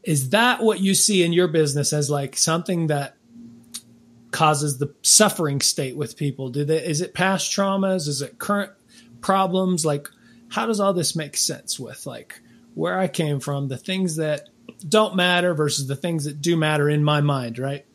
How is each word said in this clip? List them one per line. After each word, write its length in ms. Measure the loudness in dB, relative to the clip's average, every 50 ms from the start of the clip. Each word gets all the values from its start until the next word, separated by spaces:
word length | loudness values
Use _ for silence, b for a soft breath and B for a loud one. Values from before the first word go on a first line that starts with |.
| -2
Is 260 | 0 -2 0 0 2
that 340 | 4 4 4 4 4 4 2
what 160 | 2 2 4
you 140 | 2 2 4
see 300 | 4 2 4 4 4 4
in 100 | 4 4
your 140 | 4 2 4
business 420 | 4 2 2 2 2 0 -2 0
as, 180 | 0 0 0 0
like, 280 | 0 -2 -2 -4 -2
something 500 | -2 0 0 0 -2 -2 -2 -2 0 0
that 300 | 0 0 -2 -4 -6 _ _ _ _ -20 -20 -20 -20 -20 -20 -20 -18 -18 -20 -18 -20 -20 _ _ _ _ -20 -14 -10
causes 460 | 0 2 4 4 4 4 0 -2 -2
the 160 | -2 -4 -6 -6 _
suffering 580 | 2 4 6 6 6 4 4 0 -2 -2 0 0
state 380 | 0 0 0 -2 -4 -6 -4
with 180 | -6 -8 -8 -6
people? 340 | -4 -4 -4 -4 -4 -8 -6
Do 140 | -4 -4 0
they, 140 | 0 0 0 0
is 160 | -2 -2 -2
it 120 | -4 -6 -2
past 380 | 0 2 2 2 0 -2 -4
traumas? 560 | -2 -2 0 0 0 0 0 0 0 -2 -2
Is 140 | -4 -4 -6
it 180 | -6 -10 -10 _
current 320 | -4 -2 -2 -2 -2 -6 -12 _ _ B B B B B B -6
problems? 680 | 0 0 2 2 2 2 0 0 0 0 0 0 0
Like, 220 | 0 -2 -2 -6 -12 B B B B B B B -8
how 160 | -6 -4 -2
does 140 | -2 0 0
all 140 | 0 0 0
this 220 | 0 -2 -2 -4
make 200 | -4 -8 -6 -4
sense 420 | -4 -4 -4 -4 -8 -10 -10 -10 -10
with, 260 | -10 -14 -14 -14 -14
like, 360 | -14 -14 -14 -16 _ -20 -20 B B B B B B -8
where 240 | -4 -4 -2 0
I 100 | 0 -2
came 320 | -2 0 -2 0 0 0 -2
from, 280 | -4 -4 -4 -4 -4
the 100 | -6 -6
things 380 | -8 -6 -6 -2 -2 -2 -2 -2
that 300 | -2 -2 -2 -4 -4 -8 -18 _ _ _ -20 -20 -16 -4
don't 280 | 2 4 4 4 4 2
matter 380 | 2 2 4 2 2 2 0 0
versus 340 | 0 0 0 0 -4 -4
the 80 | -4 -6
things 280 | -4 -4 -4 -4 -2 -4
that 160 | -6 -8 -4
do 140 | -2 0 2
matter 340 | 2 2 2 2 2 2 2
in 140 | 2 2 2
my 160 | 2 2 2
mind, 380 | 2 2 0 0 -4 -6 -8 -6
right? 260 | -6 -6 -6 -8 _ _